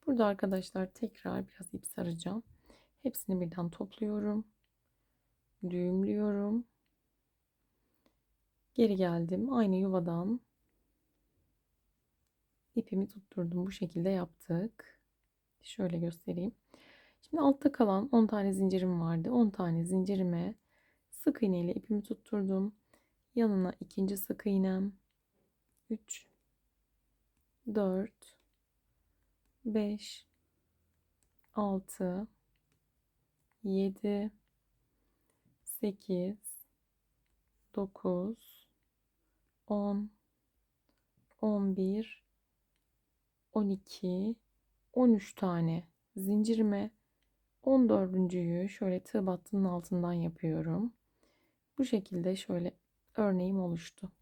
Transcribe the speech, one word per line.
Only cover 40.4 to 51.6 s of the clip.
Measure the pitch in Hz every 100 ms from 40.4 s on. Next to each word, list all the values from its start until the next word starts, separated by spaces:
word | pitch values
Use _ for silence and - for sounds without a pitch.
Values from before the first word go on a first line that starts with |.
| _ _ _ _ _ _ _ _ _ _
on | 220 208 196 190
bir, | 190 202 226 - _ _ _ _ _ _ _ _ _ _ _ _ _
on | - 202
iki, | 196 - - 185 180 202 233 _ _ _ _ _
on | - 254
üç | 220 - -
tane | 190 170 165 165 170 _ _ -
zincirime | 196 208 214 220 220 202 208 _ _ _ _ _ _ _
on | - 269 240
dördüncüyü | 214 190 185 185 180 170 170 196
şöyle | - 196 185
tığ | - 214 190
battının | 180 - 202 190
altından | 180 170 180 175
yapıyorum. | 175 170 165 165 160 160 165 233 - _ _ _ _ _ _